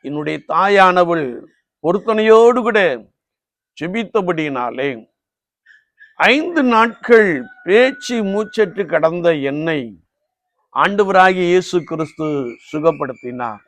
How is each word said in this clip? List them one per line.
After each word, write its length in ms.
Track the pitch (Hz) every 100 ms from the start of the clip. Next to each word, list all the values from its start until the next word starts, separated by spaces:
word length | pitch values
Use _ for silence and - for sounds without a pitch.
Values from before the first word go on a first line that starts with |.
என்னுடைய 360 | 135 147 151 156 -
தாயானவள் 760 | 156 196 202 185 180 175 170 135 117 - _ _ _
பொருத்தனையோடு 800 | 156 190 214 220 220 220 233 247 233
கூட 120 | 214 180 120 - _ _ _ _ _ _ -
ஜெபித்தபடியினாலே, 1120 | 165 214 214 220 185 165 151 131 123 120 139 120 - _ _ _ _ _ _ _ _ _ - -
ஐந்து 480 | 185 269 339 330
நாட்கள் 680 | 254 226 233 226 - 226 202 143 117 -
பேச்சு 540 | - 214 254 262 - 240
மூச்சற்று 640 | 202 202 214 - 202 165 170
கடந்த 500 | 160 160 175 170 156 135
என்னை 280 | 147 160 156 117 90 _ _ _ _ _ _ _ 131
ஆண்டவராகிய 720 | 170 202 190 185 185 185 175
இயேசு 280 | 180 175 180
கிறிஸ்து 440 | - 160 151 - 156 147 123 117 -
சுகப்படுத்தினார். 960 | 156 160 147 139 117 123 123 120 104